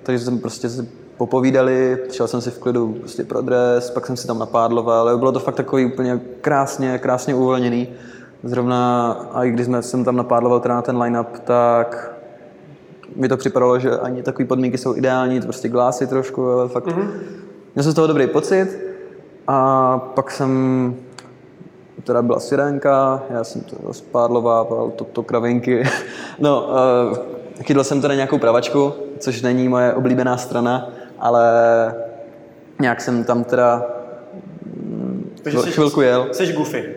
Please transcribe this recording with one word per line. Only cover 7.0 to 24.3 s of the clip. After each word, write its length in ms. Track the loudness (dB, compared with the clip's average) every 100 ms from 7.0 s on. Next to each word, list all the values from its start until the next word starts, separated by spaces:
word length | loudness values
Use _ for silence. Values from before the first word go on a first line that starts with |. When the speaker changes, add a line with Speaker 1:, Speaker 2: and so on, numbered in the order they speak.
| 0 -2 0 2
Speaker 1:
uvolněný. 520 | 2 2 2 0 -4 -10 -20 -20 -20 -14 -4
Zrovna, 680 | -2 0 2 2 2 0 -2 -6
a 100 | -2
i 80 | 0
když 140 | 0 0
jsme, 160 | -2
jsem 220 | -2 -2
tam 120 | 0 0
napádloval 440 | 2 2 4 2
teda 160 | 2 -2
na 60 |
ten 200 | 0 -2
line-up, 260 | 0 0 -2 -8
tak 680 | 0 4 4 4 2 -4 -12 -14 -20 -20 -20 -20 -20 -20 -20 -20 -18 -4
mi 120 | 0
to 80 | 0
připadalo, 420 | 0 2 4 4
že 120 | 2 0
ani 260 | -2 -6
takový 240 | -6 -4 -2
podmínky 300 | 0 0 0
jsou 180 | -2 0
ideální, 440 | 2 2 2 0
to 60 | -2
prostě 240 | -6 -2
glásy 380 | 2 2 2 -2
trošku, 420 | 0 -2 -2 0
ale 200 | 2 0
fakt 160 | -2 -4
Speaker 2:
Mhm. 220 | -4 -4 -6 -12 -14 -18 -20 -10 -2
Speaker 1:
měl 80 |
jsem 80 | 2
z 40 | 4
toho 120 | 4
dobrý 200 | 4 2
pocit 520 | 2 2 2 0 -4 -12 -12 -16 -20 -20 -14 -2
a 500 | 2 4 4 4 2
pak 340 | -2 -4 -4
jsem 640 | -2 0 0 2 0 0 -4 -14 -20 -20 -20 -20 -20 -20 -20 -20 -18
teda 180 | -2 0
byla 180 | 2 -2
sirénka, 840 | 0 0 0 0 2 4 2 0 -4
já 140 | -6
jsem 180 | -6 -8
to 320 | -12 -12 -12
spádlovával, 960 | -12 -4 0 2